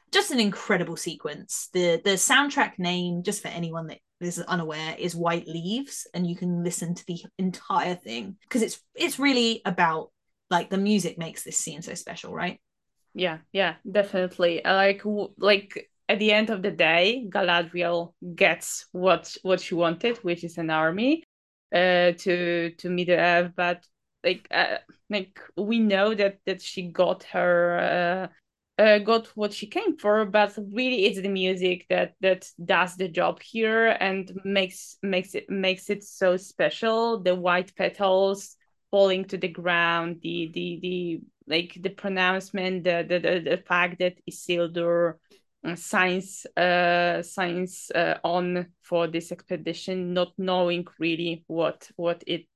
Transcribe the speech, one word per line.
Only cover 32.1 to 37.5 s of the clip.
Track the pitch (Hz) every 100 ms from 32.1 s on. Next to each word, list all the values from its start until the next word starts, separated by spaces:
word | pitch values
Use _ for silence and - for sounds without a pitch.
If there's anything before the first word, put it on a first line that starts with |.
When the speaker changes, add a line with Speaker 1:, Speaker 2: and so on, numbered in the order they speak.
| -
Speaker 2:
that | 190 185 - -
does | 175 180 180 180
the | 185
job | 165 170 165
here | - 226 220 226 226
and | - 190 190 185 185
makes, | 190 196 190 - - -
makes | 202 185 180
it, | - -
makes | 196 190 185 -
it | 202
so | - - 190 180
special. | 185 - 151 - 226 226 233 220
The | 180
white | 180 180